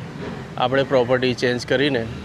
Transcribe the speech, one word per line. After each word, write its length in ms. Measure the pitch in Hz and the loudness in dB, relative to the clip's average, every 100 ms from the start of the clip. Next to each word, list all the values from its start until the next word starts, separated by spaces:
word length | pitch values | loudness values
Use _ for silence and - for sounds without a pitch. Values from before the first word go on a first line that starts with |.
| - - - - - - | -8 -10 -10 -10 -10 -2
આપણે 260 | 123 135 | 0 2
પ્રોપર્ટી 500 | 135 135 120 127 127 | 2 4 4 2 2
ચેન્જ 340 | 120 123 120 - | 0 0 0 0
કરીને 380 | 131 143 131 113 117 | 2 2 0 -2 -8